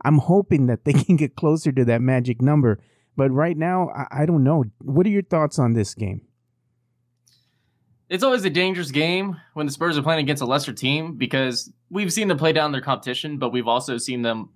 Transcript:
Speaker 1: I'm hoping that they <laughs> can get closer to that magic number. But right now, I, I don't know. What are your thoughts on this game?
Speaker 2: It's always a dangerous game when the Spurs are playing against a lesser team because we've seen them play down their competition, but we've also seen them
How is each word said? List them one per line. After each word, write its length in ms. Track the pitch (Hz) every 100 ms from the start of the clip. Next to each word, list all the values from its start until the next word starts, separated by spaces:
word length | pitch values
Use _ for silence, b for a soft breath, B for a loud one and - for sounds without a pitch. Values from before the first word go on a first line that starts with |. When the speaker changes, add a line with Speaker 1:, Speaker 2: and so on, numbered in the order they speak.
Speaker 1:
I'm 140 | 135 147
hoping 480 | 147 190 190 160 127
that 180 | 113
they 80 | 147
<laughs> 120 | 139
can 120 | - 165
get 180 | 139
closer 380 | - 156 156 156
to 120 | 135 120
that 140 | 117
magic 380 | 127 131 123 113
number. 380 | 131 151 123 101 b b b -
But 140 | 135
right 240 | 131 165 156
now, 320 | 165 185 175
I, 340 | - 135 131
I 40 | 156
don't 180 | 165
know. 200 | 131 160 113 -
What 280 | - 135 196
are 40 |
your 120 | 202
thoughts 360 | 185 170 147 -
on 140 | 120
this 200 | 117 98
game? 260 | - 101 101 - _ _ _ _ _ _ _ _ _ _ _ _ _ _ _ _ _ _
Speaker 2:
It's 160 | 180
always 200 | 262 247
a 60 | 185
dangerous 400 | 156 185 180 156
game 460 | 139 160 185 196 170 B
when 120 | 156 147
the 60 |
Spurs 240 | 139 170 151
are 60 |
playing 180 | 143 160
against 220 | 143 143
a 40 | 123
lesser 260 | 139 139
team 420 | 107 131 147 160 139
because 540 | 127 135 131 120 - _ _
we've 220 | 185 190
seen 140 | 220 208
them 120 | 151
play 140 | 160
down 200 | 156 151
their 80 | 135
competition, 580 | 139 123 - 127 156 143
but 140 | 123
we've 160 | 123 117
also 300 | 120 131 120
seen 240 | 123 123
them 280 | 117 110 101